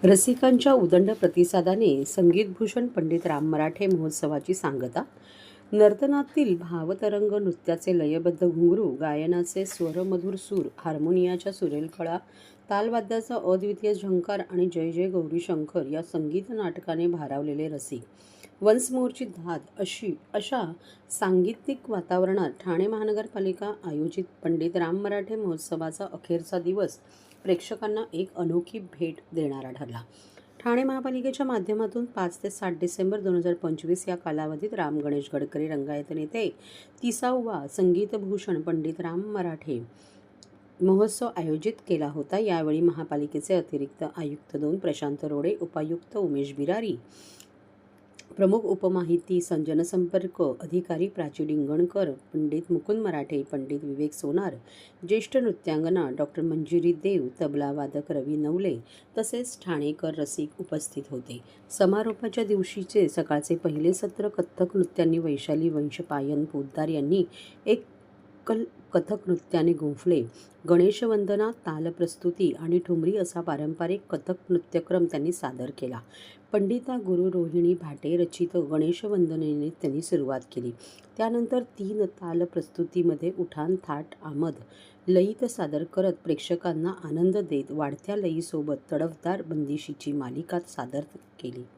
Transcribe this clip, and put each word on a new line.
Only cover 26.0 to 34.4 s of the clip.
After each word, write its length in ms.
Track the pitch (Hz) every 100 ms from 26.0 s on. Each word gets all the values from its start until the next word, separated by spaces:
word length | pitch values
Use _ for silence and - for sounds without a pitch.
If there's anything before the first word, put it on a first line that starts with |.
| 196
अखेरचा 460 | - - 170 165 185
दिवस 380 | 170 190 190 - - - - -
प्रेक्षकांना 600 | 190 180 - 214 214 214 226
एक 220 | 165 185 -
अनोखी 440 | 165 170 175 220
भेट 340 | 185 - 165 151 - 165
देणारा 360 | 147 135 131
ठरला. 300 | 127 131 117 - - - - - -
ठाणे 200 | 240 240
महापालिकेच्या 640 | 269 269 262 254 254 262 269
माध्यमातून 600 | 240 185 214 220 233 240
पाच 380 | - 180 175
ते 60 | 202
सात 220 | 196 190
डिसेंबर 480 | 170 175 - 190 208
दोन 160 | 196 180
हजार 180 | 175
पंचवीस 540 | 175 175 156 165 175 -
या 80 | 180
कालावधीत 580 | 170 151